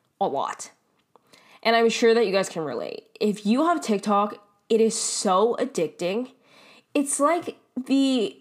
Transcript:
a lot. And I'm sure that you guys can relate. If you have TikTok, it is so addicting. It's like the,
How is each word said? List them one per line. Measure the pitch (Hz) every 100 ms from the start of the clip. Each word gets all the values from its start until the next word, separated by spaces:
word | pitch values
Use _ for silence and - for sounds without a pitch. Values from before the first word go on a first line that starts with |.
| _ -
a | 190
lot. | 131 95 - - _ _ _ _ _ _ _ _ -
And | 220 233
I'm | 233
sure | 220 233
that | 226 202
you |
guys | 190 180
can | 175
relate. | 151 117 67 - - -
If | 214 196 196
you | 247 320
have | 339
TikTok, | 294 202 208 202 208 - _ _ -
it | 226
is | 226 -
so | - - 208 185 226 -
addicting. | 269 - 156 - 175 208 254 _ _ _ - - _
It's | 294 285 -
like | 285 339 330 - _ -
the, | 254 269 269 262 202 -